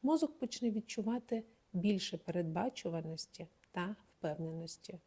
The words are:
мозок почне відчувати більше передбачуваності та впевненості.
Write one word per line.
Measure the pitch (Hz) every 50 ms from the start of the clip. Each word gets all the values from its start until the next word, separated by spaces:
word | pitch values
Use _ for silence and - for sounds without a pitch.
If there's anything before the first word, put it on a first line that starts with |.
мозок | - 262 311 320 320 294 - -
почне | - 240 - - 247 233
відчувати | 208 220 208 - - - 208 220 233 247 240 - 240 226 220 - - _ _ _ -
більше | 180 175 202 208 190 180 - - 170
передбачуваності | - - 165 175 175 160 160 170 202 254 262 - - 170 165 165 160 160 160 156 - - - - 175 165 _ _ - _
та | _ - 175 185 214 - - _
впевненості. | - _ - 165 151 156 165 160 160 165 165 165 - - - - 185 170 _